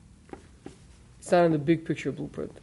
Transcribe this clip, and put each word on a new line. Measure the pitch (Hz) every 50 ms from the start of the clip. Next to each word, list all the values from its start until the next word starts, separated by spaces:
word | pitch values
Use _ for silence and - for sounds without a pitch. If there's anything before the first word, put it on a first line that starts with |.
| - - - - - - - - - - - - - - - - - - - - - - - -
It's | - -
not | 185 175 175
in | 165 160
the | 147
big | 139 151 165 160 160
picture | - 151 - - 147
blueprint. | 127 147 147 143 - - - - - -